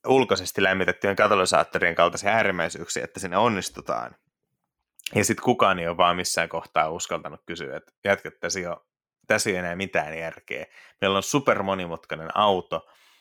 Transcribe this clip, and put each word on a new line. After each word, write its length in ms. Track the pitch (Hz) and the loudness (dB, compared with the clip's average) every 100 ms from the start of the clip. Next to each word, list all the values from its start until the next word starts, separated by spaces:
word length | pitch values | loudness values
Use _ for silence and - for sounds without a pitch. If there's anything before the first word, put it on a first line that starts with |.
| - | 4
ulkoisesti 560 | 135 123 92 90 - | 4 4 0 -2 0
lämmitettyjen 540 | 95 95 90 90 104 98 | 2 2 0 0 0 2
katalysaattorien 800 | 107 101 92 85 82 87 87 | 4 4 4 2 2 0 0
kaltaisia 360 | 82 85 85 101 | 4 2 2 0
äärimmäisyyksiä, 760 | 113 104 90 82 78 82 - | 2 2 0 -4 -6 -8 -8
että 160 | 82 - | -8 -8
sinne 160 | 95 92 | -2 2
onnistutaan. 800 | 117 101 - - - 58 60 _ _ _ _ _ _ _ _ _ - | 2 0 -6 -10 -8 -6 -8 _ _ _ _ _ _ _ _ _ -4
Ja 100 | 104 | 0
sit 160 | 95 - | 0 0
kukaan 380 | - 120 104 92 | 0 4 4 2
ei 100 | 85 | -2
ole 80 | 85 | 2
vaan 200 | 87 87 | 2 2
missään 320 | 90 - 85 | -2 -2 -4
kohtaa 420 | 85 - 82 78 | -6 -4 -2 0
uskaltanut 520 | 85 - 85 80 73 - | -2 -8 -8 -10 -16 -14
kysyä, 300 | 85 71 73 | -12 -10 -12
että 160 | _ _ | _ _
jätkät, 360 | 98 98 85 - | -2 -2 -2 -10
tässä 200 | 87 92 | -6 -6
ei 60 | 87 | -6
ole, 100 | 85 _ _ _ _ - | -10 _ _ _ _ 0
tässä 240 | 110 113 | 0 0
ei 40 | |
ole 60 | 92 | -2
enää 160 | 87 87 | -4 -6
mitään 420 | 98 82 76 80 | -4 -2 -4 -6
järkeä. 480 | 82 - - 64 78 - - - | -10 -12 -12 -12 -12 -18 -18 -4
Meillä 160 | 98 98 | 0 0
on 60 | |
supermonimutkainen 1120 | - 147 - 101 98 95 87 82 - 80 80 - | 0 0 2 0 0 -4 -4 -10 -10 -12 -4 2
auto, 520 | 104 92 - 82 - _ _ _ | 4 2 -2 -8 -8 _ _ _